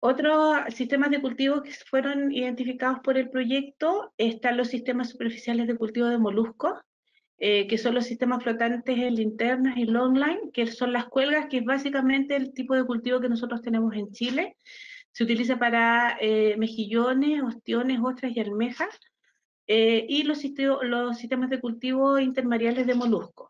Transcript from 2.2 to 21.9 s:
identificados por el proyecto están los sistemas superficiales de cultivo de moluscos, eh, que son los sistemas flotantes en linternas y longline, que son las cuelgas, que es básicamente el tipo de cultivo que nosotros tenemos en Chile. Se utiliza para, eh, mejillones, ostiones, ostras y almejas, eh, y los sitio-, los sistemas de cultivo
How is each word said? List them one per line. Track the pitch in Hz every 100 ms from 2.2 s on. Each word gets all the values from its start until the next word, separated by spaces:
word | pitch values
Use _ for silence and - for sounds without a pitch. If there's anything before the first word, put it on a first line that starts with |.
| 277
identificados | 262 247 247 247 254 262 262
por | - 262
el | 262
proyecto | 254 247 269 277 - 311 381 - _
están | 226 226 247 240
los | 240
sistemas | 247 233 247 240
superficiales | - 233 - - 233 233
de | 233
cultivo | 220 233 240
de | 240
moluscos, | 220 196 226 - 311 - _ _ _ _ _ _
eh, | 202 208 196
que | 226
son | 240 240
los | 233
sistemas | 233 247 247
flotantes | 240 226 233 240 240 247
en | 247 226
linternas | 214 214 233 254 262 247
y | 226
longline, | 233 254 262 294 370 415
que | - 226
son | - 247
las | 240 233
cuelgas, | 269 277 302 294
que | 262
es | 226
básicamente | 269 277 277 262 269 277 277
el | 262
tipo | - 247 262
de | 247
cultivo | 233 247 254
que | 247
nosotros | 233 240 233
tenemos | 233 226 226 208
en | 196
Chile. | - 240 262 - - - - - - -
Se | -
utiliza | 226 226 240 254
para, | 240 233 233 233 240 -
eh, | 214 220 214 214
mejillones, | 220 226 208 226 247 262 294 302
ostiones, | 254 226 - 226 254 254
ostras | 247 254 262
y | 233
almejas, | 202 208 240 247 370 - _ _ _ _ _ _ -
eh, | 220 226 226 226
y | 277
los | 302 294
sitio-, | 277 277 269 269
los | 254 240 247 233
sistemas | 233 254 254
de | 262
cultivo | 247 226 254